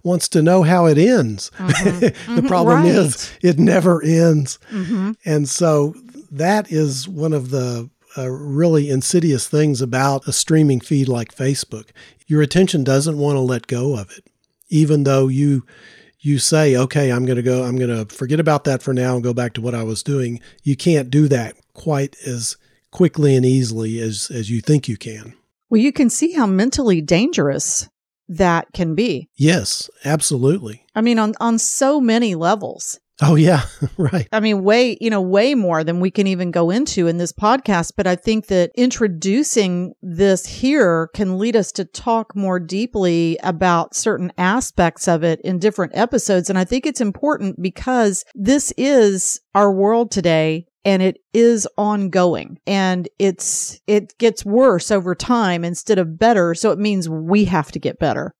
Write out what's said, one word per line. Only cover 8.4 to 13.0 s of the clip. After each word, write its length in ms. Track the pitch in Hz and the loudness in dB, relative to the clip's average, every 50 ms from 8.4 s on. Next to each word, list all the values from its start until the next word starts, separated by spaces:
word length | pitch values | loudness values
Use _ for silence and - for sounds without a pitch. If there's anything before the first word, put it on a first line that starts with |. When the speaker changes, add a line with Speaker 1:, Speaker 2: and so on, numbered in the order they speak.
| 147 147 135 147 170 170 160 151 147 143 | -10 -6 -2 0 2 2 2 2 2 0
Speaker 1:
insidious 580 | 135 135 131 - - 175 165 165 139 117 - - | -2 -2 -2 0 0 2 2 2 0 0 -2 -2
things 340 | - 151 156 151 139 117 | 0 0 2 2 0 -2
about 460 | 131 120 123 131 135 139 139 139 - - | -2 -2 -2 0 0 0 0 -2 -4 -4
a 60 | 131 | -4
streaming 480 | - - - 160 156 156 143 135 120 | -4 -2 2 2 4 4 4 2 0
feed 260 | - - 156 139 135 127 | -2 -2 0 0 0 0
like 260 | 123 120 113 - - | -2 -4 -6 -8 -8
Facebook. 520 | - 131 135 139 - - - - 107 110 _ _ - - - _ _ _ - | -4 -4 -2 -2 -4 -6 -10 -14 -16 -18 _ _ -20 -20 -20 _ _ _ -2
Your 140 | 156 151 | 0 2
attention 420 | 151 139 - 175 190 180 - 156 131 | 2 2 4 2 2 2 2 0 2
doesn't 340 | 135 135 139 | 2 2 2